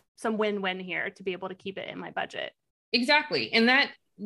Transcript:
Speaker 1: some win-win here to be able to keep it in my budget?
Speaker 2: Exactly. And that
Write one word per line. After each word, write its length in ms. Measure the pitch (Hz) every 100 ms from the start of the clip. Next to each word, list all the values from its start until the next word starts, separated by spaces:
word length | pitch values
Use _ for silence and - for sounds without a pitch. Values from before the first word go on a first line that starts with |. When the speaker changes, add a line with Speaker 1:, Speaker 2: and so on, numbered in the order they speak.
| _ _
Speaker 1:
some 200 | 233 214
win-win 420 | 214 202 190 185
here 300 | 185 165 196
to 140 | -
be 100 | 190
able 160 | 180 185
to 60 | 190
keep 220 | 196 196
it 100 | -
in 80 | -
my 120 | 175
budget? 420 | - - - - _ _ _ _
Speaker 2:
Exactly. 580 | 240 254 294 302 143 156
And 160 | 226 233
that 200 | 262 269 - _ -